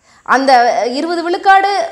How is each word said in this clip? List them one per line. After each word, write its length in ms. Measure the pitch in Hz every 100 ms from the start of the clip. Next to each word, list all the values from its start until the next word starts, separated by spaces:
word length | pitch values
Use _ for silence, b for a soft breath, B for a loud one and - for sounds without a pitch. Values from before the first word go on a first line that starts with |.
| b b b
அந்த 240 | 247 269 254 240 175 220
இருபது 300 | 254 330 339
விழுக்காடு 480 | 339 359 392 392 392 392 -